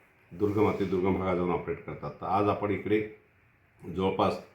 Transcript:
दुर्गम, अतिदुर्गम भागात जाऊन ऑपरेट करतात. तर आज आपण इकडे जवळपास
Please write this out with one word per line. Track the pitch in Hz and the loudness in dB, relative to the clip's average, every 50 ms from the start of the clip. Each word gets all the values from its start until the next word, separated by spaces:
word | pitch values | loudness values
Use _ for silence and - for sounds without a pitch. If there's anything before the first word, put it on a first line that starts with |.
| _ _ _ _ _ _ | _ _ _ _ _ _
दुर्गम, | 85 87 104 101 92 107 104 95 | -4 -2 0 2 4 4 4 4
अतिदुर्गम | - - 98 90 95 90 92 98 95 92 | 4 0 0 0 0 2 2 2 2 2
भागात | 92 92 87 | 2 0 0
जाऊन | 87 90 87 | 0 0 0
ऑपरेट | 87 85 - 85 82 - - | 0 -2 -2 -4 -6 -6 -8
करतात. | 82 73 - 80 73 | -12 -12 -10 -10 -12
तर | - - 87 | -10 -8 -4
आज | 85 90 104 104 101 | -2 0 2 4 2
आपण | 95 - 104 101 | 2 2 0 -2
इकडे | 95 90 - 98 107 107 107 - - - _ _ _ _ _ _ _ _ _ _ _ _ - 95 80 | -2 -2 0 0 0 0 0 -4 -8 -16 _ _ _ _ _ _ _ _ _ _ _ _ -14 -8 -4
जवळपास | 92 95 95 - - 101 90 - - - - | -2 0 0 2 2 2 0 0 -2 -8 -16